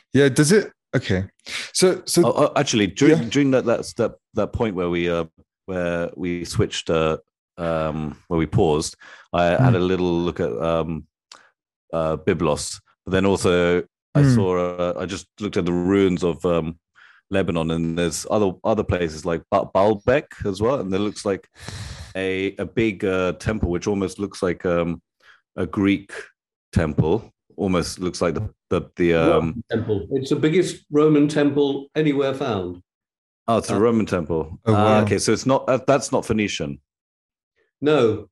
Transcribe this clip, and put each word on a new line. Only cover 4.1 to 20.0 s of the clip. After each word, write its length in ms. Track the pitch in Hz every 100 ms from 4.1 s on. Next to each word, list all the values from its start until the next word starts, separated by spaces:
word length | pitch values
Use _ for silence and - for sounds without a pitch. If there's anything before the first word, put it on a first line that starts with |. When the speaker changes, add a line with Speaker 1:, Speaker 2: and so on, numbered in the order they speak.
| - _ 110
Speaker 2:
that 180 | 98
point 220 | - 113 90
where 140 | 87
we, 200 | 87 87
uh, 160 | 85 80 _ _ _ -
where 440 | 92 87 85 85 -
we 300 | 90 87 80
switched, 440 | - 92 - -
uh, 280 | 82 80 78 - _ _ -
um, 600 | 85 80 78 78 76 - -
where 100 | 82
we 60 | 80
paused, 500 | - 87 76 80 - - - -
I 120 | 87 87
had 280 | 87 131
Speaker 1:
Mm. 20 | 95
Speaker 2:
a 40 |
little 400 | 90 92 90 85
look 200 | 85 80
at, 120 | 87
um, 540 | - 82 82 80 78 76 _ _ - _ _ _ _ _
uh, 260 | 82 80 78
Byblos, 640 | - 85 82 71 - - _ _ -
but 60 |
then 140 | 95 98
also 580 | 92 95 87 87 87 - _ _ 147
I 60 |
Speaker 1:
Mm. 140 | 139 120
Speaker 2:
saw, 220 | 95 90
uh, 360 | 90 90 87 87
I 60 | 90
just 200 | 90 - -
looked 180 | 104 98
at 80 | 87
the 80 |
ruins 500 | 87 87 98 95 87
of, 200 | 87 73 90
um, 340 | 85 80 80 _ _ - _ -
Lebanon, 400 | 98 87 85 80
and 260 | 82 82 82
there's 280 | 87 78 -
other, 200 | 107 101 87
other 200 | 101 107
places 420 | 95 92 85 76 87
like 180 | 82 -
Ba-, 140 | 98 - 95
Baalbek 720 | 104 101